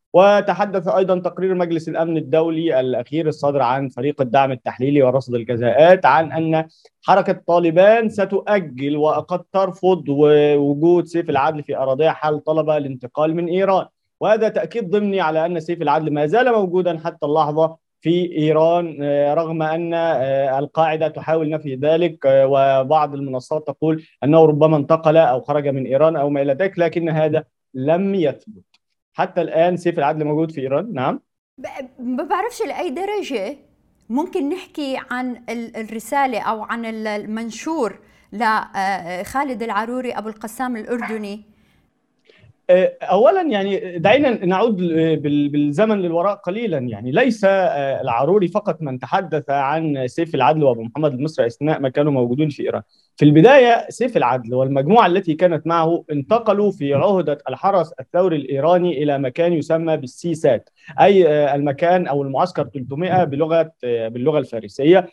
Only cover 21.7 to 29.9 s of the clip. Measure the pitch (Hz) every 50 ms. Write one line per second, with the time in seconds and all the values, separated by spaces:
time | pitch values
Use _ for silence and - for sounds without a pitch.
21.7 | 131 127 139 151 160 165 175 165 156 - - 135 135 135 135 135 139 135 135 135
22.7 | 135 135 131 131 156 156 151 143 143 139 139 135 127 127 - - 156 156 156 151
23.7 | 135 - 156 156 160 160 160 _ _ _ 123 139 156 165 160 151 151 143 151 156
24.7 | 160 147 135 - 165 156 160 156 151 165 165 127 127 127 113 - 147 147 143 143
25.7 | 135 135 131 107 131 139 156 160 165 151 139 147 143 139 139 143 135 143 190 190
26.7 | 190 175 170 165 160 175 165 160 156 156 156 156 151 156 156 _ _ _ _ _
27.7 | - 131 131 147 165 190 196 196 196 196 156 135 120 - _ - - 92 _ _
28.7 | _ _ _ _ _ _ _ _ _ 156 175 185 - 185 165 - - 160 170 180
29.7 | 180 175 180 175